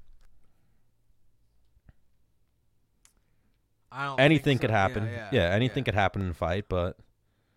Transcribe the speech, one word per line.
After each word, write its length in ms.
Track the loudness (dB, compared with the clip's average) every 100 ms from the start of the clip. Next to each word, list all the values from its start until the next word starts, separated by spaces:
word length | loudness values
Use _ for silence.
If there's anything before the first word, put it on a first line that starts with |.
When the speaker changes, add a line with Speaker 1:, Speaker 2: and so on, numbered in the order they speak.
| -20 -20 -20 -20 -20 _ _ _ _ _ _ _ _ _ _ _ _ _ -20 _ _ _ _ _ _ _ _ _ _ _ _ _ _ _ _ _ _ _ _
Speaker 1:
I 160 | -8 -6
don't 140 | 2
Speaker 2:
Anything 240 | 4 4
Speaker 1:
think 160 | 2 0
so. 20 |
Speaker 2:
could 80 | 2
happen. 340 | 2 0 0
Speaker 1:
Yeah, 60 | -6
Speaker 2:
Yeah, 180 | -8 -4
Speaker 1:
yeah, 220 | 0 2
Speaker 2:
anything 280 | 2 0 -2
Speaker 1:
yeah. 20 |
Speaker 2:
could 100 | -2
happen 280 | 0 0 0
in 60 | -6
a 60 |
fight, 320 | -4 -4 -4 -4
but 300 | -2 -4 -6 -20 _ _ _ _